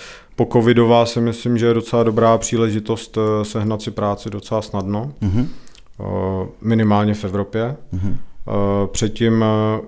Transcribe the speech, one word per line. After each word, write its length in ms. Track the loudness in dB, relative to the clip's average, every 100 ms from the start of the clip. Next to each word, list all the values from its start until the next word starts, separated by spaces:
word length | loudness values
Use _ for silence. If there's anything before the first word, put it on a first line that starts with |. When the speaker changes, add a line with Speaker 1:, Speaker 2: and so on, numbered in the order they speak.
| -20 -20 -12 -2
Speaker 1:
pocovidová 720 | 2 4 6 6 6 6 4
si 140 | 0
myslím, 380 | -2 -2 0 2
že 80 | 4
je 80 |
docela 280 | 2 0 0
dobrá 360 | 2 4 4 4
příležitost, 800 | 2 0 0 0 -4 -6 -4 -2
eh, 260 | 0 0
sehnat 380 | -2 -2 -2 -2
si 80 | -6
práci 400 | -4 -2 -2 -6
docela 320 | -10 -4 -4
snadno. 500 | -4 -6 -4 -4 -6 -4
Speaker 2:
Mhm. 280 | 0 0 0 -4 -14 -18 -20 -12
Speaker 1:
Eh, 40 | -8 -4 -4 -4 -6 -6
minimálně 540 | -2 2 4 2 2
v 100 | 0
Evropě. 520 | -4 -6 -4 -4 -4 -6 -8
Speaker 2:
Mhm. 260 | -4 0 0 -2 -8 -4
Speaker 1:
Eh, 380 | 0 0 0 -2
předtím, 560 | -2 -4 0 2 2
eh, 360 | 2 2 0 -2